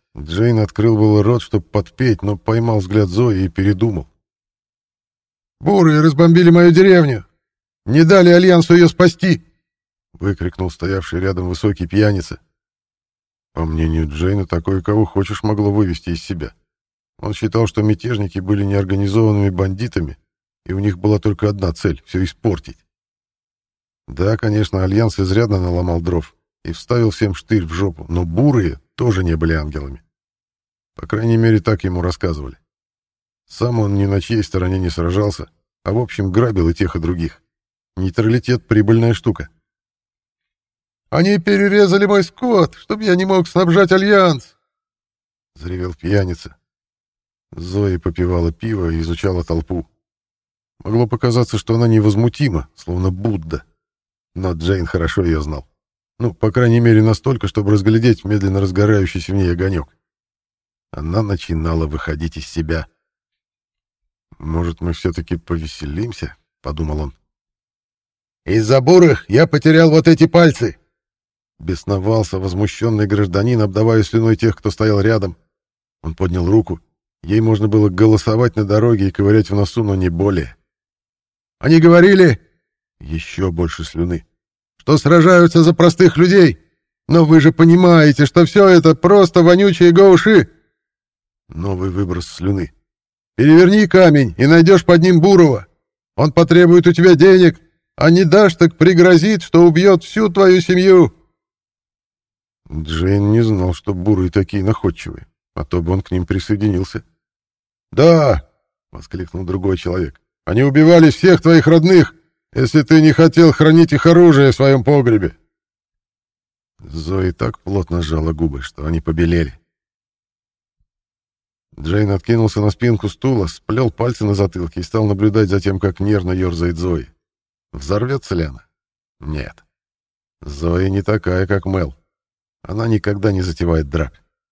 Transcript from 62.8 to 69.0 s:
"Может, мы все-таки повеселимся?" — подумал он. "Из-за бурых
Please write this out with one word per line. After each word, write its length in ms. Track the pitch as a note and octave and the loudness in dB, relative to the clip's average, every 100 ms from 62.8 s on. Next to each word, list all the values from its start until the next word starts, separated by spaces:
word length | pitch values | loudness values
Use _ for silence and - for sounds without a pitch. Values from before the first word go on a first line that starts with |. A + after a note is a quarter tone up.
| - _ _ _ _ _ _ _ _ _ _ _ _ _ _ - | -10 _ _ _ _ _ _ _ _ _ _ _ _ _ _ -18
"Может, 420 | D2 D#2+ E2+ E2 | -8 -6 -6 -8
мы 120 | F2 | -8
все-таки 440 | E2 F#2 E2+ E2 E2+ | -6 -8 -8 -8 -10
повеселимся?" — 1000 | - E2+ D#2 - D2 D#2 A#2 - D2+ - _ _ | -8 -10 -10 -12 -12 -10 -10 -10 -14 -14 _ _
подумал 380 | C2+ D2+ D2+ D2+ | -12 -8 -6 -6
он. 140 | D2 - _ _ _ _ _ _ _ _ _ _ _ _ | -8 -12 _ _ _ _ _ _ _ _ _ _ _ _
"Из-за 360 | - G#2+ A2 C3+ | -6 -4 0 0
бурых 480 | B2+ F3+ | 4 4